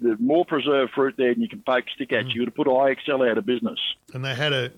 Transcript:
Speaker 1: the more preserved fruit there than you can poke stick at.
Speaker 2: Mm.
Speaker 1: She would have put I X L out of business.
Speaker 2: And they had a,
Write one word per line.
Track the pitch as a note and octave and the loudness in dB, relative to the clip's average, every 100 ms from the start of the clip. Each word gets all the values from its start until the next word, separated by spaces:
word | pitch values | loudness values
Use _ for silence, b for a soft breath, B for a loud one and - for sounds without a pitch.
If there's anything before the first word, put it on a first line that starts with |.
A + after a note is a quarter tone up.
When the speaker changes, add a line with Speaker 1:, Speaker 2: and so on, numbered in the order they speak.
Speaker 1:
the | A#2+ A2 | 0 2
more | B2 D#3+ | 2 2
preserved | F3 D#3 B2+ C#3 B2 | 2 0 0 0 0
fruit | - C3+ B2 | 0 0 2
there | B2+ | 2
than | A#2 | 2
you | A#2 | -2
can | G#2 | -4
poke | - B2+ - | -2 -2 -2
stick | - B2+ | -8 -4
at. | A#2+ B2+ | -2 -2
Speaker 2:
Mm. | |
Speaker 1:
She | A#2 | -2
would | A#2+ | -2
have | |
put | - D3 | 0 2
I | B2+ C#3 | 4 2
X | C3 - | 0 -2
L | C3+ | 0
out | B2 A2 | 2 2
of | |
business. | G#2 B2 A2+ - - - _ | 0 -2 -2 -4 -6 -8 _
Speaker 2:
And | B2+ | -8
they | C3+ | -6
had | B2+ D3 | -2 -2
a, | C3+ B2 | -2 -4